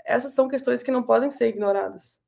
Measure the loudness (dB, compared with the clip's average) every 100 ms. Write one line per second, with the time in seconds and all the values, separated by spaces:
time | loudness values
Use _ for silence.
0 | -2 -2 0 0 0 0 -2 -2 0 -2
1 | 2 2 2 0 -2 0 0 0 -2 -8
2 | -20 _